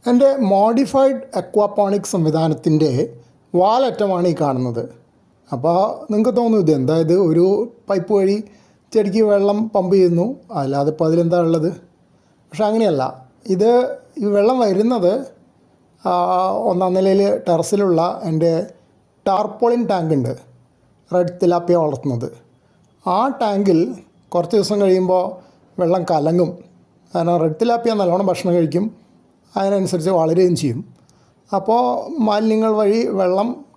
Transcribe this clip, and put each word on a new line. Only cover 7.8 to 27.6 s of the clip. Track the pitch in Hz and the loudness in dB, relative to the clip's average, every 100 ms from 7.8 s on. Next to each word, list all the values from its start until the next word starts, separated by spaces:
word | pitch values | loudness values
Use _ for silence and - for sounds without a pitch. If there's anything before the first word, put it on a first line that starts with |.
| - | -4
പൈപ്പ് | 196 185 | -4 0
വഴി | 208 190 202 214 _ _ _ _ | 0 2 -2 -6 _ _ _ _
ചെടിക്ക് | 220 202 202 | 0 0 2
വെള്ളം | 214 202 202 208 220 | 2 4 2 0 -2
പമ്പ് | 208 185 190 | -2 2 4
ചെയ്യുന്നു, | 180 170 202 277 - | 4 2 -2 -4 -10
അല്ലാതെ | 175 135 139 143 | -6 -4 -2 -2
ഇപ്പോൾ | 156 160 | 0 0
അതിലെന്താ | 165 170 175 | 2 2 2
ഉള്ളത്?" | 165 165 160 - - _ _ _ _ _ _ | 2 0 -2 -6 -20 _ _ _ _ _ _
പക്ഷെ | 151 | -4
അങ്ങനെയല്ല. | 214 220 214 147 131 - - _ - | -2 2 0 0 -4 -8 -20 _ -4
ഇത്, | 185 220 240 254 - - - | 0 4 2 0 -6 -14 -6
ഈ | 208 | -2
വെള്ളം | 202 208 254 | 2 2 2
വരുന്നത്, | 226 190 226 247 175 226 269 - _ _ _ _ _ _ | 0 0 0 2 0 0 -6 -18 _ _ _ _ _ _
ആ, | 190 180 180 180 185 196 233 | -4 -2 0 0 0 -2 -2
ഒന്നാം | 180 185 | 0 0
നിലയിൽ | 185 190 190 196 208 | 2 2 2 2 -2
ടെറസിലുള്ള | - 165 165 202 196 165 175 - | 0 -2 0 0 2 2 0 -2
എൻ്റെ | 196 160 170 165 202 - _ _ _ _ - | -4 0 2 0 -4 -12 _ _ _ _ -2
ടാർപോളിൻ | 196 214 208 233 240 214 | 0 -2 0 0 0 0
ടാങ്ക് | 190 160 | -2 0
ഉണ്ട്, | 147 120 - - _ _ _ _ _ _ | -2 -2 -8 -14 _ _ _ _ _ _
റെഡ് | 180 175 175 | -2 -2 0
തിലാപ്പിയ | 180 175 170 170 | 0 0 2 0
വളർത്തുന്നത്. | 151 131 143 120 123 - _ _ _ _ _ _ - | 0 -2 -4 -6 -8 -12 _ _ _ _ _ _ -2
ആ | 185 254 277 | 0 0 -2
ടാങ്കിൽ | 226 202 196 160 202 220 - _ _ | -2 0 2 2 0 -6 -18 _ _
കുറച്ച് | 175 170 220 | -4 0 0
ദിവസം | 196 208 | 0 0
കഴിയുമ്പോൾ | 196 185 185 185 185 - - _ _ - | 2 2 2 0 -2 -8 -20 _ _ -4
വെള്ളം | 170 185 170 | 0 0 0
കലങ്ങും. | 160 151 175 170 - - _ _ _ _ | 0 2 0 0 -4 -20 _ _ _ _
കാരണം | 175 170 175 | -4 -2 0
റെഡ് | 160 156 | -2 -2